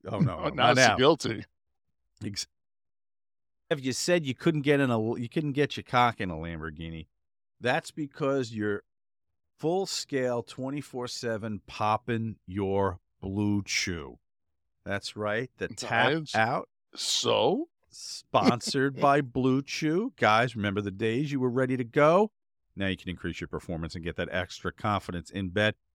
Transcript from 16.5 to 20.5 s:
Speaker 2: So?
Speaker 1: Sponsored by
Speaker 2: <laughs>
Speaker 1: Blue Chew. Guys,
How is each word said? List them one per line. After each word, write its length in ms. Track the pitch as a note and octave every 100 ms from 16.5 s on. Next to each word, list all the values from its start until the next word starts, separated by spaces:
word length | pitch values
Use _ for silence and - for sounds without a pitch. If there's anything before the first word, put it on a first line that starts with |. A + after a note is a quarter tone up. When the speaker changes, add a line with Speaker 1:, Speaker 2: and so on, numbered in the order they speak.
| D3 - _ _ -
Speaker 2:
So? 720 | - - A#2+ A2 A#2 G#3+ E4+ _ _
Speaker 1:
Sponsored 1080 | - - - - B2+ G#2 A#2+ - C#3 C#3 B2+
by 200 | C#3+ C#3+
Speaker 2:
<laughs> 0 |
Speaker 1:
Blue 420 | C3+ C3 C3 C3
Chew. 500 | C#3+ - D#3 E3 A#3 -
Guys, 400 | A2 A2 B2